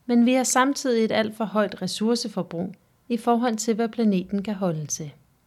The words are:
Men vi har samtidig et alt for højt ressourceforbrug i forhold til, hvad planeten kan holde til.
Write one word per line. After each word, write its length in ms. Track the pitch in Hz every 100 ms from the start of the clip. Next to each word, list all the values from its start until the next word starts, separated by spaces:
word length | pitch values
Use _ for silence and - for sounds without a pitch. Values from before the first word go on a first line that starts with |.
| -
Men 200 | 240 233
vi 80 |
har 100 | 254
samtidig 640 | 247 262 269 277 269 226 220
et 60 |
alt 260 | - 214 214
for 80 | 214
højt 360 | 202 202 -
ressourceforbrug 920 | 185 - 214 240 226 190 170 165 180 - _ _ -
i 80 | 233
forhold 380 | 233 233 247 220
til, 180 | -
hvad 160 | 214 233
planeten 540 | 226 220 190 180 202
kan 100 | 196
holde 320 | 196 190 156 147
til. 260 | - 156 - _ _